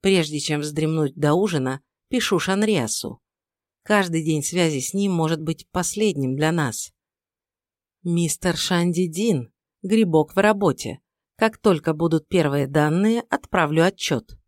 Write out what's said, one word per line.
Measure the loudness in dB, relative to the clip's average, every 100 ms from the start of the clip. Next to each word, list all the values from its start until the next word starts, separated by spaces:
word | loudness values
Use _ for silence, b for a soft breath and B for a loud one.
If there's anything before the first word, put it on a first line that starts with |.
Прежде | 2 2 0 -4
чем | -4 -4
вздремнуть | -4 -2 -2 0 -2
до | 0 2
ужина, | 2 2 0 -2 -4 _ _ _
пишу | -4 0 0
Шанриасу. | 0 0 2 0 -2 -4 -8 -12 _ _ _ _ _ _
Каждый | 0 0 2 -2
день | 0 -2
связи | -2 0 0 0
с | -4
ним | -2 -2
может | 0 0 -2
быть | -4 -8 -6
последним | -6 -4 -2 -2 0 -4
для | 0 0
нас. | 0 -2 -4 -12 _ _ _ _ _ _ _ _ _ _ _
«Мистер | -4 -2 0 -2 -2 -2
Шанди | -2 0 0 0 -2
Дин, | -2 0 0 -4 _ _ _
грибок | -2 2 4 2 2
в | 2
работе. | 2 4 0 0 -6 -10 _ _ _ _
Как | -2 2
только | 2 2 0
будут | 0 0 0 0
первые | 0 2 0 0
данные, | 2 2 2 2 0 -2
отправлю | -6 -2 0 0 2
отчет». | 2 0 -4 -4 -4 -20